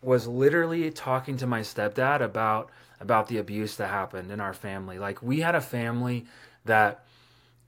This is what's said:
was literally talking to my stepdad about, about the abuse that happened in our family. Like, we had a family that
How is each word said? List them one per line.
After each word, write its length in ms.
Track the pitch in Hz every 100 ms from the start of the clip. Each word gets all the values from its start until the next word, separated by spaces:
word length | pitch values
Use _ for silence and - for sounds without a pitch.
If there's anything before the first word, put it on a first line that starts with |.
was 260 | 127 127 117
literally 640 | 123 139 170 165 170 160
talking 460 | 156 - 131 131 131
to 100 | 127
my 140 | 117
stepdad 580 | 107 - 104 117 131 147
about, 520 | 117 110 110 110 - - - -
about 300 | 104 113 104
the 80 | 113
abuse 400 | 104 104 107 -
that 100 | 98
happened 440 | 98 92 95 92
in 100 | 104
our 120 | 101
family. 460 | 95 104 98 95 92
Like, 240 | 98 95
we 160 | 120 143
had 160 | 165 170
a 60 |
family 640 | 127 120 117 120 123 123 117 - - _ 110
that 400 | 110 104 - _ _ _ _ _ _